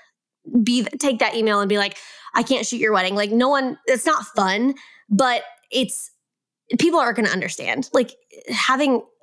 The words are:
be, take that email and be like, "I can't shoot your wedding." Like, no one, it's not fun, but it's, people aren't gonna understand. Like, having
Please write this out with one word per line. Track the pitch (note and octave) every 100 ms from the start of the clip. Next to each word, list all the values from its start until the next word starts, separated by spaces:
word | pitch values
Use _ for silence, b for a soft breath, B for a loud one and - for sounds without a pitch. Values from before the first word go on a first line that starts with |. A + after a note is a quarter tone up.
| B _ _ _ - B3
be, | G#3+ B3
take | G#3 - C#4+ A#3
that | A3
email | A3+ A3 G#3
and | G3+
be | G#3
like, | G3+ B B B B A3
"I |
can't | A#3 B3+
shoot | A3+ A#3
your | A3
wedding." | G3+ F#3 G3+
Like, | G#3
no | A#3 B3+
one, | C#4 C4 - -
it's | C4 D#4+
not | D4+ G#3 -
fun, | F#3+ G3+ B3+ C4+ B B B
but | G3+ B3+ A#3+ - - _
it's, | B3+ A3 - - _ _ _ _ _ _ A#3+
people | E4 D#4+
aren't | A#3+ A3+
gonna | G#3+
understand. | F#3 F3 - C#3 A2+ B3
Like, | C#4+ B3 - _ - -
having | A3 B3 C4 C#4+ A#3+ - _